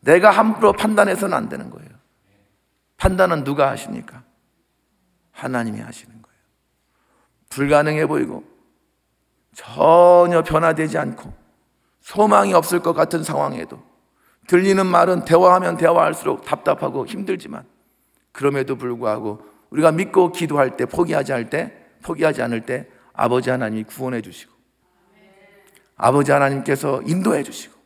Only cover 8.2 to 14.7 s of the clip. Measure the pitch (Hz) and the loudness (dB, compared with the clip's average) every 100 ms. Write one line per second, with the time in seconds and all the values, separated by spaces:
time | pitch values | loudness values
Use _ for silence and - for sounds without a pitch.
8.2 | 131 - - _ _ _ _ _ _ _ | -4 -8 -16 _ _ _ _ _ _ _
9.2 | _ _ _ - - 123 151 170 175 175 | _ _ _ -20 -20 0 6 8 8 8
10.2 | 175 170 160 156 165 156 156 - 147 - | 6 2 0 0 0 0 -2 -4 -6 -10
11.2 | - - _ _ _ _ _ _ - - | -18 -20 _ _ _ _ _ _ -16 0
12.2 | 208 208 202 180 160 180 165 160 160 170 | 4 4 4 2 0 -2 -2 0 0 -2
13.2 | 160 143 143 123 82 - - _ _ _ | -4 -4 -4 -6 -12 -16 -20 _ _ _
14.2 | _ _ _ 175 190 | _ _ _ 2 4